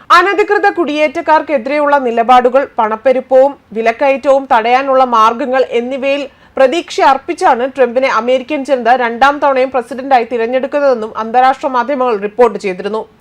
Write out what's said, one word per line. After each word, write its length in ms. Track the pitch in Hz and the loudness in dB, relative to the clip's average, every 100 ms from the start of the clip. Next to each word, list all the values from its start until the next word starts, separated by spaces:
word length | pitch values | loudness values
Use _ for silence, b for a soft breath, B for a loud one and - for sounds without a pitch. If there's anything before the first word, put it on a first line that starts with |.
| b | b
അനധികൃത 640 | 339 370 403 415 403 359 | 2 2 0 0 0 0
കുടിയേറ്റക്കാർക്കെതിരെയുള്ള 1300 | 359 294 294 302 302 311 311 311 285 247 294 285 285 | 0 -2 -2 -2 -2 0 0 0 -4 -2 -2 0 0
നിലപാടുകൾ, 720 | 254 233 226 247 240 262 277 - | 0 0 2 4 4 0 -2 -2
പണപ്പെരുപ്പവും 800 | 214 214 262 254 254 262 277 269 _ | -4 0 0 0 2 4 4 0 _
വിലക്കയറ്റവും 760 | 220 226 226 277 269 277 269 175 | -4 -4 0 0 0 0 0 2
തടയാനുള്ള 520 | 240 226 254 277 262 | 0 2 0 2 2
മാർഗങ്ങൾ 600 | 254 233 220 233 269 262 247 | 2 4 2 2 -2 -2 0
എന്നിവയിൽ 580 | 240 240 269 277 285 277 b b - | -4 -4 -4 -4 -4 -6 b b 0
പ്രതീക്ഷ 440 | 262 320 302 - | 2 0 -4 0
അർപ്പിച്ചാണ് 680 | 311 269 - 330 370 233 262 277 | 2 2 -2 -2 0 0 -2 -2
ട്രംപിനെ 320 | 247 240 262 | -2 0 -2
അമേരിക്കൻ 560 | 220 240 262 254 302 | -2 0 -2 -2 -6
ജനത 240 | 269 254 226 | -2 -2 2
രണ്ടാം 500 | 254 233 233 277 285 | 2 0 0 0 2
തവണയും 320 | 285 262 262 | 0 0 -2
പ്രസിഡന്റായി 540 | 262 240 240 269 254 | -4 -6 -10 0 0
തിരഞ്ഞെടുക്കുന്നതെന്നും 960 | 226 247 226 254 262 294 277 233 220 - | 0 -4 -2 -2 -2 -2 0 0 -4 -8
അന്താരാഷ്ട്ര 500 | 220 247 262 269 294 | -2 2 2 0 -2
മാധ്യമങ്ങൾ 480 | 254 240 277 254 208 | -4 -2 -2 -2 -2
റിപ്പോർട്ട് 420 | 208 208 233 202 | -4 2 2 0
ചെയ്തിരുന്നു. 500 | 196 185 196 220 - _ | -6 -6 -6 -8 -10 _